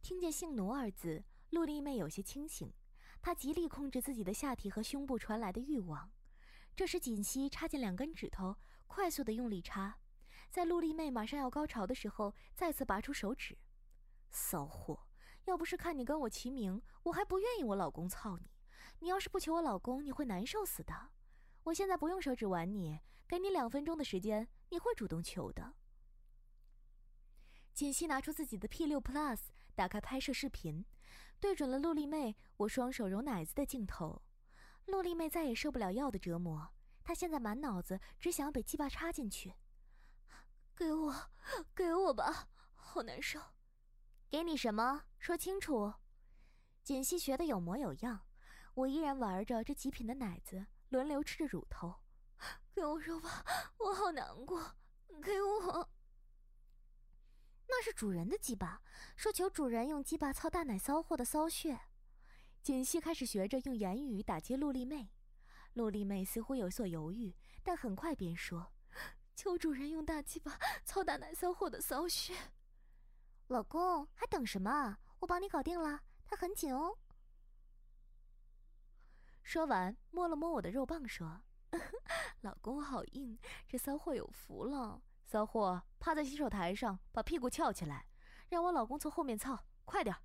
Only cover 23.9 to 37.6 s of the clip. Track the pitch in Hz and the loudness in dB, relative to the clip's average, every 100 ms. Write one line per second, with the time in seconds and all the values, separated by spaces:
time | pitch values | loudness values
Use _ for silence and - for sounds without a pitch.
23.9 | 330 262 185 202 214 226 - - 349 480 | 0 0 0 2 2 0 -8 -6 0 2
24.9 | 466 196 165 170 - 107 - - - - | 0 0 -2 -2 -4 -4 -4 -8 -14 -20
25.9 | - - - - - - - - - - | -20 -20 -20 -20 -20 -20 -20 -20 -20 -20
26.9 | - - - - - - - - - 285 | -20 -20 -20 -20 -20 -20 -20 -10 0 0
27.9 | 269 330 269 285 311 285 202 214 - 320 | 2 2 2 0 -2 -4 -4 -4 0 2
28.9 | 294 - 277 302 220 - - - - 180 | 2 2 0 0 -2 -6 -16 -10 0 0
29.9 | 208 - 262 269 254 277 - 165 151 208 | 0 -2 -2 0 -2 -2 -4 -4 -6 -8
30.9 | - - - - - 403 370 277 269 320 | -14 -20 -18 -18 0 2 4 4 4 4
31.9 | 311 285 311 247 214 - - 208 - 247 | 4 2 2 0 -2 -12 0 2 4 0
32.9 | 262 202 196 285 208 156 - 277 262 202 | 2 2 2 2 0 0 0 0 0 -4
33.9 | - 160 - - - - - - - - | -2 -4 -4 -14 -20 -20 -20 -20 -14 0
34.9 | 381 359 339 320 349 302 226 302 262 196 | 2 2 2 0 2 2 2 0 2 2
35.9 | 202 277 196 180 170 175 156 160 - - | 2 0 0 0 0 0 -2 -6 -14 -20
36.9 | - - 339 359 311 220 220 | -10 -4 -2 0 0 0 0